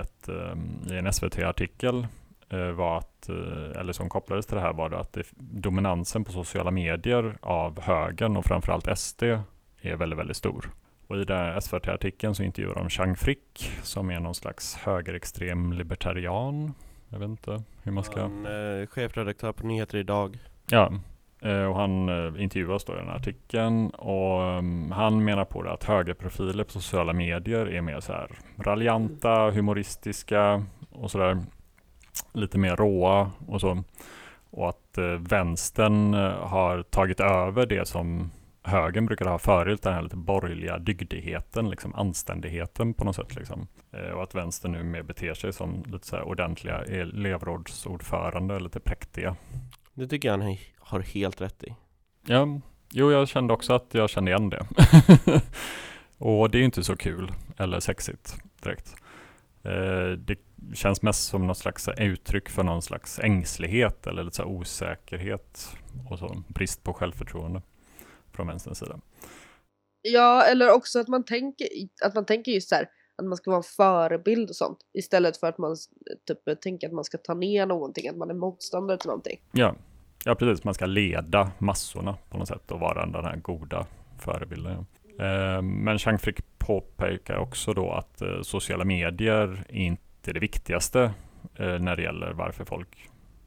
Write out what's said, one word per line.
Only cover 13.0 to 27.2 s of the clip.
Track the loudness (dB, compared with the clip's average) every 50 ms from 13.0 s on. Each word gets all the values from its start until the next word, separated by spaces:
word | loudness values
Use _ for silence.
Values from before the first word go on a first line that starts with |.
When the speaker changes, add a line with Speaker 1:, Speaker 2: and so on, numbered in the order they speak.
| 0 0 0
Speaker 1:
Frick | 0 0 0 0 -2 _ _ _ -12 -10 -10 -10 -10 -10
som | -8 -6 -6 -4 -4
är | -4 -4
någon | -4 -6 -6
slags | -8 -8 -10 -10 -10 -10 -12 -12
högerextrem | -6 -4 -2 -2 -2 -2 -6 -8 -8 -10 -10 -10 -6 -6 -4 -2 -2 -2 -2 -2
libertarian. | -4 -6 -6 -6 -4 -4 -4 -2 -2 -4 -4 -4 -4 -4 -4 -4 -4 -6 -6 -8 -12 -18 -20 -20 -20 -16 -14
Jag | -10 -8
vet | -8 -8
inte | -8 -8 -8 -8 -8 -8 -8 -12 -16 -12 -8
hur | -4
man | -4 -4 -4
ska | -4 -6 -6
Speaker 2:
Han, | -6 -6 -6 -8 -8
eh, | -8 -6 -6 -4 -4 -4 -4 -6 -6
chefredaktör | -6 -6 -6 -4 -4 -4 -4 -4 -4 -4 -6 -6
på | -6 -6 -4 -4
Nyheter | -2 -2 -4 -2 -4 -4
Idag. | -2 0 0 0 0 -2 -4 -10 -18 -20 -20 -16 _ 4
Speaker 1:
Ja, | 6 6 6 6 4 -4 -10 -12 -18 -20 _ _ _ _
eh, | -4 -2 0 2 2
och | 0 0
han, | 0 0 2 2 0 0 0
eh, | 0 -2 -2 -4 -4 -4 -4
intervjuas | -2 -2 -2 -2 -2 -2 -4 -4
då | -6 -8
i |
den | -8 -8 -8
här | -8
artikeln | -6 -6 -6 -8 -10 -10 -4 -2 0 2 2 2 2 0 0
och, | -4 -6 -6 -4 -2 0 2 2 2 2 2
ehm, | 0 0 0 -2 -2 -2 -2 -4 -4
han | 0 2 4 4 6 4 4
menar | 4 2 2 0
på | -2 -4 -6 -6
det | -6
att | -6 -6 0
högerprofiler | 2 2 2 2 0 -4 -6 -8 -8 -6 -4 -4 -2 -2 -2 -4
på | -4
sociala | -6 -10 -8 -2 0 0 0 2 0
medier | 0